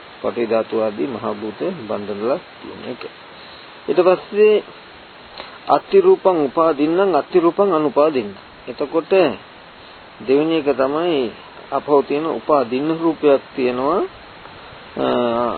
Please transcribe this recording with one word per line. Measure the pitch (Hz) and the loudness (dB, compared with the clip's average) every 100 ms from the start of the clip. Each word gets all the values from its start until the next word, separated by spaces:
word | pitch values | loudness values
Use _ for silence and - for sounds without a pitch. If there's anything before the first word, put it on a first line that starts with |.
| - - | -20 -10
පටුව | 110 110 113 | -8 -4 -2
ධාතු | 110 110 113 | -2 -2 -2
ආදී | 110 104 143 | -2 -4 -6
මහ | 110 113 | -6 -8
භූත | 104 107 101 160 175 | -6 -8 -6 -8 -8
බන්ධනලා | 107 104 101 101 113 170 - | -8 -8 -6 -6 -4 -4 -8
තියෙන | - 117 98 - | -18 -18 -14 -14
එක. | 123 - - - - - - - - | -12 -14 -18 -20 -20 -20 -20 -20 -12
ඊට | - 185 | -2 2
පස්සේ | 175 180 - 208 214 208 - - - - - - - - - - - | 4 2 0 2 4 4 -2 -14 -20 -20 -20 -20 -20 -20 -18 -12 0
අත්ති | 143 - 196 | 0 4 4
රූපං | 180 190 190 170 | 6 4 4 2
උපාදින්නම් | 139 170 165 139 151 175 196 151 | 0 0 0 0 0 2 2 0
අත්ති | - 180 | 0 2
රූපං | 165 165 202 | 2 2 2
අනුපාදින්නම්. | 160 147 143 156 135 101 95 - - | 2 0 2 2 2 -4 -10 -20 -18
එතකොට | - 120 147 160 156 190 151 98 - - - - - - - - | -16 -8 -4 -4 0 2 2 -2 -12 -20 -20 -20 -20 -20 -20 -12
දෙවෙනි | 104 143 156 165 | 0 2 2 0
එක | 143 | 0
තමයි | 127 135 151 175 147 113 - - - - | 0 -2 -2 -2 -2 -4 -8 -18 -20 -8
අපහු | 139 143 143 | -8 0 0
තියෙන | - 147 160 | 2 -2 -4
උපාදින්න | 117 139 147 117 127 151 160 | -6 0 0 0 -2 -2 -2
රූපයක් | 165 143 147 131 - | -2 0 2 2 0
තියෙනවා, | - 123 123 139 185 381 - - - - - - - - | -4 -2 -2 -2 -2 -4 -10 -20 -20 -20 -20 -20 -20 -14
අ, | - 131 123 120 117 117 | -6 -2 0 0 -2 -2